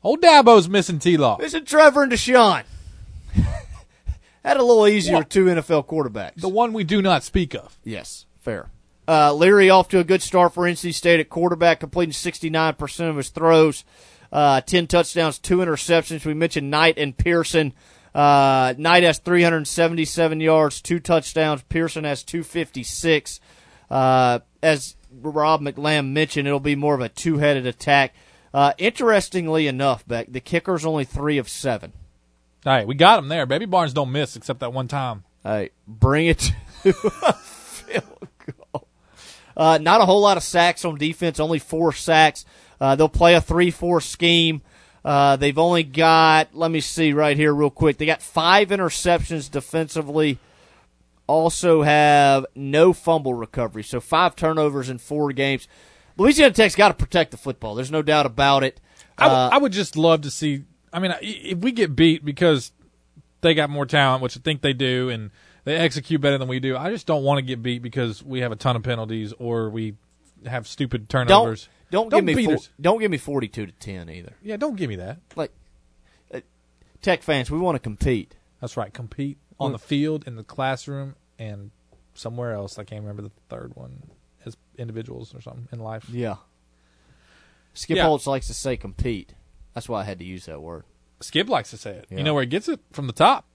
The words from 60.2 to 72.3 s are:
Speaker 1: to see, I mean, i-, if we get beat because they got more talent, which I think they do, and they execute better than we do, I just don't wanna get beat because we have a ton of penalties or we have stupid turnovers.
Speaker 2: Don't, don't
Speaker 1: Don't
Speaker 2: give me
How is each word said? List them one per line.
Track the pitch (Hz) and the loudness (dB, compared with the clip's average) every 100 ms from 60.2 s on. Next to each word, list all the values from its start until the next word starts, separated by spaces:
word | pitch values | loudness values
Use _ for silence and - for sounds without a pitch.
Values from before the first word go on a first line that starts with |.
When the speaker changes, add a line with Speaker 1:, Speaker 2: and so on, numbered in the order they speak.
Speaker 1:
to | 143 | -2
see, | - 156 139 139 _ _ | -6 -6 -6 -10 _ _
I | 170 | -6
mean, | 185 | -6
i-, | 170 | -6
if | 208 208 - 180 | -10 -12 -10 -4
we | 233 | -4
get | 233 180 | -2 -2
beat | 135 165 160 | 4 2 2
because | 143 139 175 143 - _ _ _ _ - _ _ | -4 0 0 0 -4 _ _ _ _ -20 _ _
they | 165 | 0
got | 156 147 | 0 -2
more | 143 135 | -4 -2
talent, | 147 135 131 | 2 2 0
which | 127 - | -4 -6
I | |
think | 160 143 | -6 -4
they | 143 | -4
do, | 127 131 127 127 | -2 -2 -2 -4
and | 113 107 _ _ _ | -8 -12 _ _ _
they | - 160 | -6 -2
execute | 165 143 - 160 | -2 -4 -4 -2
better | 143 139 | 0 -2
than | 127 | -4
we | 127 | -6
do, | 131 127 | -6 -6
I | 165 | -6
just | 214 - | -8 -4
don't | 151 | -2
wanna | 135 139 | 0 -2
get | 131 123 | -4 -8
beat | 120 120 | -6 -8
because | 120 135 120 104 | -8 -6 -6 -8
we | 139 127 | -12 -8
have | 123 | -8
a | 107 | -4
ton | 139 | -2
of | 120 | -2
penalties | 127 117 110 113 104 110 | -4 -6 -6 -8 -10 -10
or | 120 117 110 | -6 -4 -6
we | 113 110 104 _ _ _ _ 123 | -8 -10 -12 _ _ _ _ -12
have | 123 107 | -12 -12
stupid | - 131 120 107 | -8 -6 -6 -4
turnovers. | 135 123 196 233 220 - _ _ | -4 4 4 2 -6 -14 _ _
Speaker 2:
Don't, | 180 226 | -4 0
don't | |
Speaker 1:
Don't | 285 | 0
Speaker 2:
give | |
me | 175 | 2